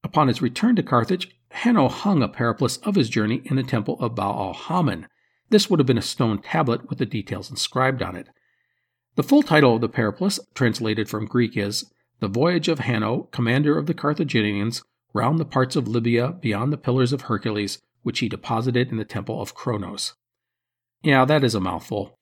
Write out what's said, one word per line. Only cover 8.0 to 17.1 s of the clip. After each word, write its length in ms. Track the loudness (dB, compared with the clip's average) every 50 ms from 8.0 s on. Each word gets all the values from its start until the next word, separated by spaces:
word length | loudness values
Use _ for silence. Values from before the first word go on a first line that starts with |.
on 120 | -6 -8 -8
it. 140 | -12 -16 _ _ _ _ _ _ _ _ _ _ _ _ _ _ _ _ _ _
The 60 | -4
full 200 | 2 4 4 4
title 320 | 6 6 4 6 6 6 4
of 60 | 4
the 80 | 0 -2
Periplus, 500 | 0 0 0 0 -2 -2 -2 -2 -2 -4 -10 _
translated 560 | _ 0 0 0 0 0 -2 -2 -2 -2 -4 -4
from 160 | -6 -8 -8
Greek, 320 | -2 0 0 0 2 0
is 340 | -4 -4 -2 -4 -6 -8 _ _ _ _ _ _ _
The 80 | -6 -4
Voyage 400 | 0 0 0 2 2 0 0 0
of 120 | -2 0
Hanno, 420 | 0 -2 0 0 0 -2 -2 -4 -6 _
Commander 460 | -4 -2 0 2 2 2 2 2 2 2
of 80 | 0
the 80 | -2 -4
Carthaginians, 880 | -2 -2 -2 -2 -2 -2 0 2 2 2 2 0 0 -2 -4 -4 -8 -14 _ _ _ _ _ _
round 240 | 0 0 2 0 0
the 80 | -2
parts 280 | 0 0 0 0 2 0
of 140 | -4 -2 0
Libya 440 | -2 0 0 2 2 2 0 -2
beyond 380 | -4 -4 -4 -4 -2 -2 -2 -2
the 60 | -4
Pillars 380 | -2 -2 -2 2 2 2 0